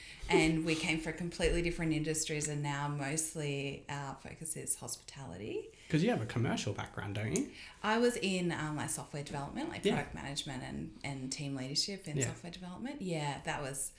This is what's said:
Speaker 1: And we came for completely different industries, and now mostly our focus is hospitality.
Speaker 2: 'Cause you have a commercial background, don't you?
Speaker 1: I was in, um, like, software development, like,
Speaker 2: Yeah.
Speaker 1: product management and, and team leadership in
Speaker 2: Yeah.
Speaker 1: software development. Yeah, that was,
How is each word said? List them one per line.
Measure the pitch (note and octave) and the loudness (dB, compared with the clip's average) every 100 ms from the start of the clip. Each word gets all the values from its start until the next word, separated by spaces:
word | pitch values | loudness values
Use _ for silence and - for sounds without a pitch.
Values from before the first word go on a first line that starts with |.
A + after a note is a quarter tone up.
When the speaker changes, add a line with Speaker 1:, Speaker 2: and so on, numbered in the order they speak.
| - - - | -14 -6 4
Speaker 1:
And | E3+ D#3+ D#3+ | 6 8 6
we | E3 D#3 | 4 2
came | E3 D#3 | 2 2
for | D#3+ | 0
completely | D#3 F3 - E3 E3+ | -2 -2 4 4 6
different | E3+ E3 D#3+ | 2 2 2
industries, | D3+ D3+ D#3 - D3+ D3 | 4 2 0 0 0 0
and | D3 | 0
now | C#3+ C#3+ D3 | 0 0 0
mostly | C#3+ C#3 D#3+ - E3 D3 C#3 C#3 C#3 - | 0 0 0 0 0 0 0 -2 -4 -6
our | C#3+ C3+ C3+ | -6 -4 -8
focus | - - D#3+ C#3 | -10 -8 -6 -4
is | C3 - | -2 -2
hospitality. | - - - - C3+ F2 A2 G4 G#4 - - | -2 -6 -8 -12 -10 -6 -4 -4 -6 -12 0
Speaker 2:
'Cause | D#3 | 4
you | G#3 | 4
have | A3 | 4
a | A2 | 2
commercial | A#2+ A2+ A3 - | 2 2 2 0
background, | - G#2+ - G2+ G#2 | -2 -4 -6 -4 -2
don't | G#2+ | 2
you? | E3 D4 - - - | 2 2 -6 -16 -4
Speaker 1:
I | G#3 A3+ | 2 4
was | A#3+ A#3 | 4 4
in, | G3 F#3 F3 | 2 2 2
um, | D3+ D3+ D3+ | 0 0 -2
like, | A2+ | -2
software | - C3 D3+ | -2 -4 -6
development, | C#3+ C#3+ C#3 A#3 D#4+ | -4 -4 -4 -4 -4
like, | - | 0
Speaker 2:
Yeah. | G3 | 2
Speaker 1:
product | D#3 - | 2 0
management | - C3+ C#3+ D3 B2+ | -6 -6 -4 -4 -6
and, | C3 C#3 D#3+ - | -6 -6 -8 -8
and | C#3 C3+ B2+ | -6 -4 -4
team | - C#3 C3+ | -4 -4 -4
leadership | C3 D3+ - G3 E3 | -2 0 0 -2 -2
in | D3 | 0
Speaker 2:
Yeah. | A#2 | 0
Speaker 1:
software | - F3 | -2 -10
development. | E3+ F3+ F#3+ A#3+ D4 | -10 -10 -8 -6 -4
Yeah, | F#3 D#3+ D3 C3+ | -2 0 0 -2
that | D#3+ C#3+ | -2 -2
was, | C3+ C#3 - | -2 -2 -4